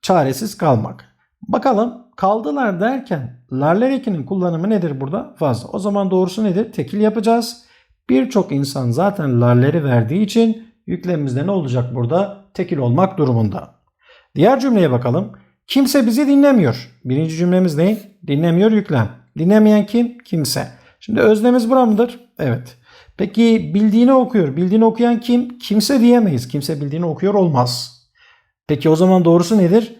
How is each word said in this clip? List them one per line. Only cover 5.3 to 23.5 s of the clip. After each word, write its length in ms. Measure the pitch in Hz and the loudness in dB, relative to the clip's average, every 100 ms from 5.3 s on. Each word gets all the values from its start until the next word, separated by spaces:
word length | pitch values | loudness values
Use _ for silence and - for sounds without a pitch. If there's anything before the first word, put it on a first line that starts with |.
| - | -4
Fazla. 300 | 151 120 - | -4 -4 -6
O 100 | - | -8
zaman 320 | 202 202 190 | -4 -2 0
doğrusu 320 | 185 185 185 | 0 -2 -2
nedir? 280 | 214 180 233 | -2 -2 -4
Tekil 300 | - - 202 | -6 -6 -2
yapacağız. 640 | 214 220 214 233 233 - _ _ _ _ - | 0 0 0 0 -2 -14 _ _ _ _ 0
Birçok 420 | 254 262 208 - | 0 2 -2 -2
insan 400 | 139 139 143 123 | -4 -4 -4 -2
zaten 500 | 120 170 - 143 120 | 0 -2 -2 -2 2
larleri 420 | 120 123 135 165 | 4 4 2 0
verdiği 380 | 139 120 110 175 | 0 0 0 -2
için 460 | 208 226 226 220 - _ - | 0 2 0 -2 -12 _ -10
yüklemimiz 480 | 180 180 165 139 123 | -8 -4 -4 -4 -4
de 100 | 170 | -2
ne 60 | |
olacak 440 | 196 139 123 123 123 | -4 -2 -4 -4 -4
burada? 480 | 120 165 196 - _ | -2 -2 -2 -8 _
Tekil 240 | - 180 160 | -10 -6 -2
olmak 400 | 120 131 190 170 | 0 0 0 0
durumunda. 580 | 135 117 107 92 - _ _ _ _ _ _ 139 | 0 2 -2 -4 -14 _ _ _ _ _ _ 2
Diğer 240 | 190 262 | 2 4
cümleye 320 | 262 220 160 | 2 2 2
bakalım. 400 | 123 123 143 202 - _ _ _ | 0 0 -2 -4 -12 _ _ _
"Kimse 380 | 262 269 285 233 | 0 2 2 2
bizi 220 | 233 285 | 0 2
dinlemiyor." 640 | 277 285 254 139 120 - _ 127 | 4 4 4 2 -2 -12 _ -4
Birinci 300 | 131 160 160 | -2 -2 -2
cümlemiz 400 | 175 185 180 147 | 0 2 2 2
ne? 220 | 180 220 - _ - | 0 0 -8 _ -4
Dinlemiyor 440 | 143 170 170 214 | 0 2 2 4
yüklem. 380 | 220 196 139 110 - _ - | 2 0 -2 -2 -6 _ -4
Dinlemeyen 480 | 170 214 214 214 202 | 2 4 6 4 2
kim? 320 | 233 240 - | -2 -2 -6
Kimse. 500 | - 165 139 139 127 - _ _ | -6 -4 -2 -4 -8 -14 _ _
Şimdi 220 | - 214 | -6 2
öznemiz 480 | 226 214 240 247 226 | 2 4 2 2 2
bura 160 | 262 240 | 2 2
mıdır? 340 | 208 240 - _ - | 2 0 -4 _ -6
Evet. 380 | 139 113 - _ _ - - - | -4 -4 -8 _ _ -20 -20 -8
Peki 540 | - 220 233 | -4 2 2